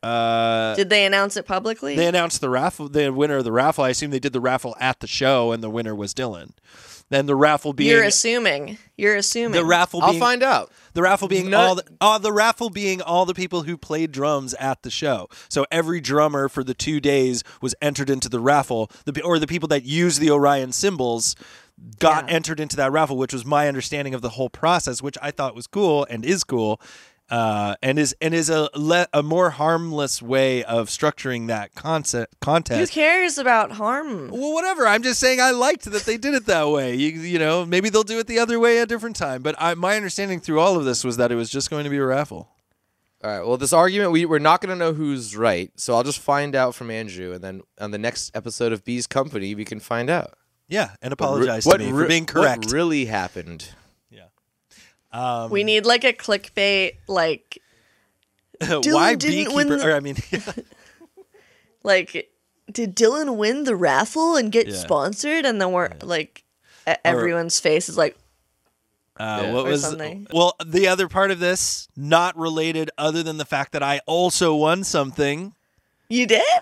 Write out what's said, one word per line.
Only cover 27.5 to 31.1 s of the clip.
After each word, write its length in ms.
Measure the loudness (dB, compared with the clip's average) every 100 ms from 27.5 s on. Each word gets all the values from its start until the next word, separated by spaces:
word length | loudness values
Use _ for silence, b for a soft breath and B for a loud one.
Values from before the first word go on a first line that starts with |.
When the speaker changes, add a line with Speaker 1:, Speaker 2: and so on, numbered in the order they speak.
| 0 -2 -2
Speaker 1:
and 160 | -2 0
is, 160 | 0 -2
and 140 | -2
is 160 | -2 0
a 180 | 0 0
le-, 340 | -2 0 2 2
a 80 | 0
more 260 | 0 2 2
harmless 720 | 2 0 0 -2 -4 -4 -4
way 420 | -2 2 2 0
of 240 | 0 -2 -2
structuring 560 | -2 -2